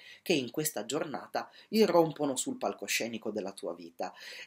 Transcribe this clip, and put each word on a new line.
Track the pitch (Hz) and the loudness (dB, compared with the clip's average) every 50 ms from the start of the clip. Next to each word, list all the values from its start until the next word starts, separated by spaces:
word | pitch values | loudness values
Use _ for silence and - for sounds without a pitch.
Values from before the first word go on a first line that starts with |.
| - - - - _ | -20 -20 -20 -16 _
che | - 180 | 2 2
in | 147 127 120 | 2 2 -2
questa | - - 156 151 - - 104 | -4 -2 -4 -2 -2 -4 -6
giornata | - 131 156 170 160 127 - - - - 123 117 - - - - _ | -2 -2 -4 -2 -4 -6 -8 -10 -4 -4 -4 -4 -4 -12 -20 -12 _
irrompono | 214 220 214 - 170 170 165 160 151 - 151 143 131 | 4 6 6 8 8 6 6 6 4 0 0 0 0
sul | 127 - 139 120 | 0 -2 -4 -4
palcoscenico | - - 101 101 - 101 101 - - 113 117 117 107 - 113 | -2 -2 -2 -2 -2 -4 -2 -2 0 0 -2 -4 -6 -6 -4
della | 104 107 92 98 98 | -4 -2 -4 -4 -8
tua | - - 87 85 | -6 -6 -6 -6
vita | 85 87 82 - _ 95 90 - - - - - - - | -6 -10 -16 -8 _ -8 -8 -6 -10 -14 -14 -12 -14 -12